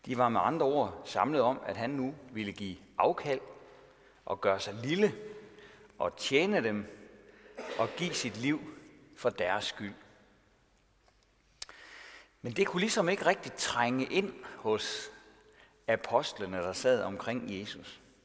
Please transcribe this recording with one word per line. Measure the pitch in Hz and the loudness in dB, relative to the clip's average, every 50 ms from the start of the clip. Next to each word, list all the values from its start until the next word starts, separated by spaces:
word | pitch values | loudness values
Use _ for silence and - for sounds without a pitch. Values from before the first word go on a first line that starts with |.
| - | -4
De | - 131 120 | -4 0 2
var | 123 120 | 4 4
med | 113 101 87 | 4 4 4
andre | 110 151 165 147 | 4 4 4 2
ord | 135 143 147 123 95 - - - | 4 4 2 2 0 -2 -10 -12
samlet | - - 98 95 131 156 147 | -6 0 2 2 2 4 4
om, | 120 120 131 - - | 4 4 2 0 -4
at | - 95 | -6 -4
han | 104 113 127 | -4 -4 -4
nu | 143 135 127 131 156 151 - - | -2 -2 -2 -4 -4 -8 -16 -10
ville | - 110 107 101 | -6 -6 -6 -6
give | 98 - 104 98 87 - - - - - | -6 -6 -8 -8 -8 -10 -14 -20 0 4
afkald | 92 135 175 - - 147 135 - - - - - - - - - - - - _ - - - - _ | 4 4 4 2 0 -2 -2 -2 -4 -12 -18 -18 -20 -20 -20 -20 -20 -20 -20 _ -20 -20 -20 -18 _
og | - 98 - | -6 -6 2
gøre | - 104 95 98 | 4 2 2 2
sig | - 104 101 | 0 -6 -6
lille | 110 113 131 160 190 214 196 - - - - - - - - - - - - - - - - - - | -6 -2 -2 2 4 4 4 2 -2 -12 -14 -14 -16 -16 -18 -20 -20 -20 -20 -20 -20 -20 -20 -6 -2
og | - 87 - | -2 -2 -2
tjene | - - - 135 139 170 202 214 180 120 | -2 -2 4 4 4 4 6 2 2 2
dem | 113 104 104 104 - - - - - - - - - - - - - - - - - - - | 2 0 0 -4 -6 -12 -16 -18 -20 -20 -20 -20 -20 -20 -20 -20 -20 -14 -12 -10 -8 0 0
og | 113 107 - | 0 0 0
give | - 175 180 151 | -4 -4 -2 -2
sit | - - 123 98 | -2 -2 -2 -4
liv | 107 117 139 151 147 - - - - - - - - - - - | -2 0 0 0 0 -2 -10 -16 -16 -18 -20 -20 -20 -20 -20 -18
for | - - - | -2 -2 -2
deres | - - 90 90 95 104 104 | 0 2 0 2 2 0 0
skyld. | - - - 107 101 104 - - - - - - _ _ _ _ _ _ _ _ _ _ _ _ _ _ _ _ _ _ _ _ _ _ _ _ _ _ _ - - - - - - - - - - - - - _ _ _ | -4 -6 -6 -8 -8 -8 -12 -20 -20 -20 -20 -20 _ _ _ _ _ _ _ _ _ _ _ _ _ _ _ _ _ _ _ _ _ _ _ _ _ _ _ -16 -16 -16 -20 -20 -20 -18 -18 -18 -18 -20 -20 -20 _ _ _
Men | - 120 | -8 -6
det | 113 - 196 | 0 2 2
kunne | 190 - 180 | 2 2 0
ligesom | 175 165 - 226 185 165 | 2 2 4 4 4 2
ikke | 196 196 - | 2 4 4
rigtig | 160 196 - - 127 | 2 2 2 -2 -12
trænge | - - - - - 120 120 120 123 131 131 | -4 -2 -2 0 2 2 2 4 4 0 0
ind | - - 180 196 - - - - - - | 2 0 0 0 0 -6 -10 -14 -14 -14
hos | - - 110 107 104 - - - - - - - - - - - - - - - - - - _ _ _ - | -6 0 0 0 0 0 -4 -6 -6 -8 -10 -14 -18 -20 -20 -20 -20 -20 -20 -20 -20 -20 -20 _ _ _ 0
apostlene, | 113 110 - - 117 123 147 - - - 101 92 95 | 0 0 2 2 2 2 2 2 -6 -6 -6 -4 -2
der | 92 87 90 | -2 -2 -2
sad | 92 - - 127 127 117 | -2 2 4 4 4 4
omkring | 95 92 98 98 - 117 117 127 - - 101 95 | 2 -2 -4 -4 -4 -4 -4 -4 -4 -6 -6 -8
Jesus. | 104 104 - - - - - - - - - _ | -8 -8 -12 -12 -14 -18 -18 -20 -20 -20 -20 _